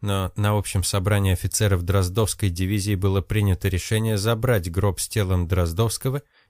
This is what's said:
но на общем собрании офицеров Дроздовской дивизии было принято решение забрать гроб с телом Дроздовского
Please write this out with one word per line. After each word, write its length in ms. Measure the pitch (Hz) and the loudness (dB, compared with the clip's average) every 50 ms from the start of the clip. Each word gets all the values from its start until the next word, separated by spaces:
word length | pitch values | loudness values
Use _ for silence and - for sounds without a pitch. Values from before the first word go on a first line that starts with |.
но 280 | 107 101 98 98 95 87 - | -4 -2 -2 -2 -2 -4 -2
на 220 | 104 104 104 104 101 | 0 0 2 2 0
общем 260 | - - - 95 87 | -2 -2 -2 -2 -2
собрании 480 | - - 98 92 101 104 101 98 95 | 0 -2 -2 0 2 2 2 2 2
офицеров 500 | 90 - - 92 - - 110 98 98 87 | 2 0 -2 -4 -2 0 2 2 2 2
Дроздовской 680 | 87 90 90 98 92 90 92 113 107 - - - 107 95 | 2 2 2 2 0 0 0 0 0 0 0 -2 -2 -2
дивизии 440 | 85 90 92 92 107 101 95 107 104 | 0 0 0 0 0 0 0 -2 0
было 280 | 92 101 98 95 98 | 0 0 2 2 0
принято 460 | - - 101 107 101 98 90 - - 95 | 0 0 0 2 2 2 2 2 0 0
решение 500 | 92 87 - - 110 107 113 113 107 98 | 0 -2 -2 -2 -2 0 0 0 0 0
забрать 520 | 101 113 117 113 123 127 120 98 82 90 | 0 0 0 0 2 2 2 0 0 -2
гроб 300 | 82 92 101 101 90 - | -2 0 0 0 0 -2
с 80 | - - | -6 -4
телом 400 | - 113 98 92 92 90 85 82 | -2 -2 0 2 2 0 0 2
Дроздовского 760 | 92 90 87 82 82 101 117 110 - - - 135 131 143 - _ _ _ _ | 2 0 0 0 0 0 0 0 -2 -4 -4 -4 -4 -4 -8 _ _ _ _